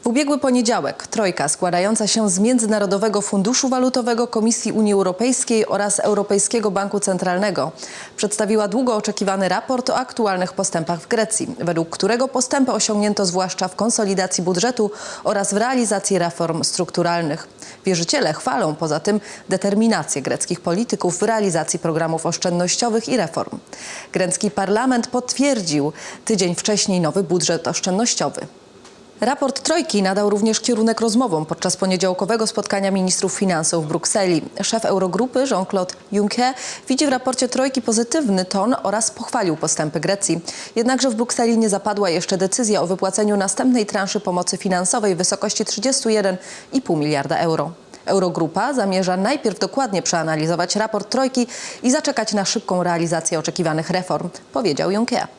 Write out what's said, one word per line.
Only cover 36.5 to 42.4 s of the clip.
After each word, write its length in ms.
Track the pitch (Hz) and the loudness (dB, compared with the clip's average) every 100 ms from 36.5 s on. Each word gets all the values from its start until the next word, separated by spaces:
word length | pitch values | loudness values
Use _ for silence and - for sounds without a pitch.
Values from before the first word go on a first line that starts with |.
| 269 - - - | 0 -10 -12 -4
widzi 180 | 262 294 | 0 2
w 40 | |
raporcie 400 | 254 254 254 247 | 2 0 0 0
Trojki 320 | 247 269 269 | 2 0 0
pozytywny 640 | 233 220 233 320 277 190 185 | 0 0 2 2 2 0 0
ton 300 | 196 214 - | 0 0 0
oraz 280 | - 208 220 | 0 -2 -2
pochwalił 460 | - 233 247 190 151 | -6 -4 -2 0 0
postępy 420 | 160 - 156 160 | -2 -2 -2 -2
Grecji. 420 | 147 202 - 165 - - - - | -2 -2 0 -2 -4 -12 -6 -2
Jednakże 340 | 240 - 262 | 0 2 0
w 60 | 220 | 0
Brukseli 420 | 233 - 233 226 | -2 2 2 4
nie 120 | 220 | 2
zapadła 400 | 196 214 202 196 | 2 -2 0 2
jeszcze 280 | 165 - | 0 0
decyzja 440 | 185 | 0